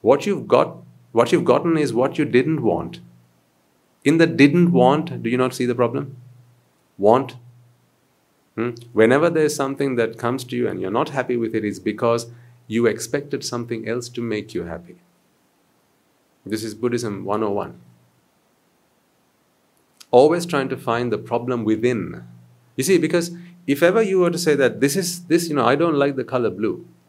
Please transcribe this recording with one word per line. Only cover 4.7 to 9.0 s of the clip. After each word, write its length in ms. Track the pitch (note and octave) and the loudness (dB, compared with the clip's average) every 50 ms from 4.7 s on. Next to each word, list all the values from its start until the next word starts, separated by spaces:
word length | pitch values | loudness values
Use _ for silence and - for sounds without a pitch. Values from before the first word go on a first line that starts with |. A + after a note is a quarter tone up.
want, 500 | - B2+ B2 B2+ C#3+ D3+ D3+ - B2+ A#2+ | 4 4 4 4 4 2 -2 -6 -10 -8
do 80 | A#2 A2+ | -4 -2
you 80 | B2 | 0
not 160 | B2+ B2+ B2+ B2+ | 0 0 -2 -2
see 120 | - B2 | -2 -2
the 100 | A#2+ A#2+ | -2 2
problem? 400 | A#2+ A#2+ A#2 B2 C#3 C#3+ A#2+ - - - - - - _ _ _ _ _ _ _ _ _ _ _ | 0 0 0 0 -4 -8 -8 -14 -20 -20 -20 -20 -20 _ _ _ _ _ _ _ _ _ _ _
Want. 380 | - G2 G#2 A#2 C3 C3 B2 - - - - _ _ _ _ _ _ _ _ _ _ _ _ _ _ _ _ _ _ _ _ _ | 2 4 4 6 4 2 -2 -12 -20 -20 -20 _ _ _ _ _ _ _ _ _ _ _ _ _ _ _ _ _ _ _ _ _
Hmm? 160 | A2 A2+ B2 A#2+ - - - - | -6 -6 -6 -6 -10 -18 -4 4
Whenever 360 | G#2+ | 4